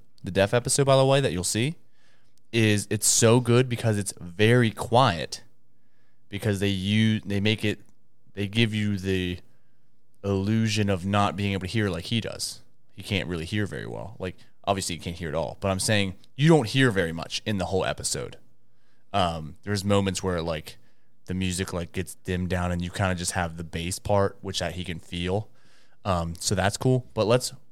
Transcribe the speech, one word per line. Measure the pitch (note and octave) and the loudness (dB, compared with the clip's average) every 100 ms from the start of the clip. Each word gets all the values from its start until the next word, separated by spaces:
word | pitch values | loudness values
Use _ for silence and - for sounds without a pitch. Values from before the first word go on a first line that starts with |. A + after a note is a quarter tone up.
| - - | -14 -12
the | - | 0
deaf | F2+ G2 | 4 4
episode, | A#2+ - - C#3 | 4 2 2 6
by | C3+ | 6
the | C3+ | 6
way, | C#3 | 4
that | C3+ | 2
you'll | E2+ | 0
see, | F2 G#2 C3 E3 - - - - - - - | 0 0 0 -2 -12 -18 -18 -18 -18 -18 -2
is | A#2 A2 G#2 - | 4 4 4 2
it's | G#2+ - | 0 2
so | - A#2 B2 | 6 8 6
good | A#2+ A#2+ C3 | 6 4 4
because | A#2+ A2+ G#2 | 2 0 0
it's | G2+ - | -2 -8
very | F2 F2 A2 B2 A#2 | -6 4 6 6 4
quiet, | - - A#2 C3 E2+ B1+ - - - - - - - - - - | 0 2 4 4 2 -4 -10 -14 -18 -18 -18 -18 -18 -18 -18 -10
because | G2+ A2 G2 | -4 0 2
they | G2+ | 2
use, | F#2+ F#2+ G#2+ A2 A2 | 0 2 4 4 2
they | - G2+ | 0 0
make | G#2 A2 | 2 2
it, | G#2+ - - - - - - | 0 -2 -8 -18 -18 -18 -12
they | - G2+ | -6 -2
give | G#2+ A2+ | 2 2
you | G#2+ G#2 G2 | 2 0 0
the | F#2+ F#2+ F2+ F2+ - - - - - - - - | 0 0 0 -4 -10 -18 -18 -18 -18 -18 -18 -6
illusion | G2+ G2 G2 A2+ A2+ G#2+ G2+ | -2 0 2 2 2 2 2
of | F#2 F#2+ | 0 2
not | G2+ G2+ F#2 | 2 2 0
being | G2+ | -2
able | G2 | -2
to | F2+ | -2
hear | A2+ G2+ | 0 0
like | E2+ - | -2 -2
he | A#2 | -4
does. | - - - - - - - | -4 -6 -8 -10 -16 -18 -18
He | - | -12
can't | - G2 C2+ | -2 -2 -2
really | F2 | -4
hear | E2 G#2+ G2+ | -4 -4 -4
very | C#2 A1 | -6 -8
well. | A1 B1 - | -10 -10 -8
Like, | F#2 - - - | -8 -8 -14 -4
obviously, | - F#2+ F2+ E2 | 0 0 -2 -6
he | |
can't | F2 E2+ | -6 -6
hear | E2 | -4
at | |
all, | D2+ C2+ - | -2 -4 -2
but | G2 | -2
I'm | F#2+ | 0
saying | - G#2+ F#2+ - - - | 2 2 2 -4 -10 2
you | D3+ | 6
don't | D#3+ A2 | 6 4
hear | C3 C3 | 4 4
very | G2 E2 | 4 0
much | E2 D#2 - - | -2 -6 -6 -2
in | G2+ | -2
the | F2 | 0
whole | F#2 | 0
episode. | B1 - - C#2 - - - - - - - - - | 0 -2 -4 -4 -6 -12 -16 -18 -18 -18 -18 -18 -4
Um, | G2+ F2 E2 D2+ - | 0 0 0 -8 -10
there's | G2 G2+ | -4 -2
moments | G2+ G2+ G2 F2+ | 2 2 2 0
where, | F#2+ F2 | -2 -2
like, | E2 D#2 - - - - - - - | -2 -4 -6 -14 -16 -18 -18 -14 -6
the | |
music, | F#2 F#2 F2+ F#2+ | -2 -2 -2 -4
like, | F2+ E2+ | -4 -6
gets | - F2 - | -6 -8 -8
dimmed | - F2+ F2+ | -4 -2 0
down | F#2 F2+ | 0 0
and | F2 | -2
you | F2 | -4
kinda | - G2 | -2 0
just | F2+ E2+ | 0 -2
have | F#2+ F2 E2 | -2 -2 -4
the | |
bass | E2 E2+ E2+ - | -8 -6 -6 -4
part, | - G2+ G2 - | 2 2 2 -2
which | G2 F#2 | -8 -4
that | F2 | -4
he | F2 | -4
can | F2+ E2 | -6 -8
feel. | - F2 F2 G2 A2 - - - - - | -8 -4 -2 -2 -4 -14 -18 -18 -20 -6
Um, | G#2+ F2+ E2+ E2 | -2 0 -2 -4
so | - | -2
that's | F#2 F#2+ - | 2 2 2
cool. | B2+ B2+ - | 2 2 0
But | - G2+ | 0 4
let's | B2 - - - | 2 2 -10 -10